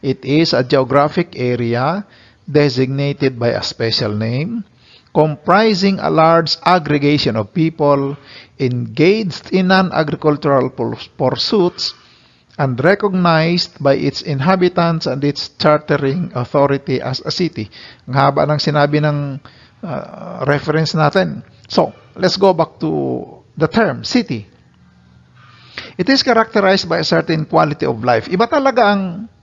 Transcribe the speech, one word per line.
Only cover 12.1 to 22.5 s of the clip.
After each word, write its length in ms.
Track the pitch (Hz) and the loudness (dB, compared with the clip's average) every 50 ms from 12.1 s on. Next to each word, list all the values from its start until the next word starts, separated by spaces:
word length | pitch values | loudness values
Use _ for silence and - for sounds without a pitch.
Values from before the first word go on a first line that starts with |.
| _ _ _ _ _ _ _ _ _ - | _ _ _ _ _ _ _ _ _ -4
and 160 | 151 135 127 117 | -2 -2 -2 0
recognized 1000 | 131 165 202 - - 202 185 185 175 175 165 160 160 165 175 175 - - _ - | 2 2 2 2 0 -2 0 2 2 2 2 2 2 2 0 -2 -2 -6 _ -2
by 160 | 139 139 139 | 0 0 2
its 260 | - - 143 135 - | 2 0 -2 -4 -4
inhabitants 840 | - - 147 135 135 175 190 185 180 180 180 - 170 170 165 160 - - | -6 -6 -4 -2 0 2 2 4 2 2 2 2 0 0 0 -2 -4 -4
and 160 | 127 139 139 | -4 -2 -2
its 260 | 143 143 - - - _ | -2 -2 -4 -8 -14 _
chartering 760 | _ - 156 151 147 151 - 151 139 143 135 135 185 175 - - | _ 2 2 2 2 2 0 -2 0 0 -2 -2 -2 -4 -6 -4
authority 640 | 123 123 - - 143 139 139 139 139 - - 135 127 | -6 -6 -2 0 2 2 2 0 -2 -2 -4 -4 -4
as 240 | - - 131 - - | -4 -4 -8 -6 -6
a 80 | - | -8
city. 400 | 139 - 180 165 - - - - - - - - - _ _ - | -4 -4 -4 -4 -4 -6 -12 -12 -12 -20 -20 -20 -20 _ _ -4
Ang 80 | 127 | 0
haba 280 | 139 139 143 143 147 156 151 | 2 2 2 2 2 0 0
ng 120 | 151 143 | 0 0
sinabi 400 | - - 147 151 143 147 147 147 | 0 0 2 2 2 2 2 0
ng, 400 | 147 151 147 147 143 143 135 131 _ - - - - _ _ _ | 0 0 0 -2 -4 -6 -8 -10 _ -18 -20 -20 -20 _ _ _
uh, 600 | - 180 139 - - - - - - - - 185 - | -12 -10 -8 -8 -10 -12 -16 -16 -14 -14 -10 -6 0
reference 480 | 135 143 143 - 165 147 160 160 151 - | 0 0 0 0 -2 0 0 0 0 0
natin. 520 | 156 156 147 - 190 185 165 143 131 - - _ _ - - | 0 0 2 2 0 -2 -2 -4 -10 -14 -18 _ _ -18 -2
So, 240 | - - 165 - - - - - _ - | 0 0 0 0 -2 -12 -20 -20 _ -2
let's 160 | 185 180 175 | -2 0 0
go 160 | 190 190 196 | 4 2 2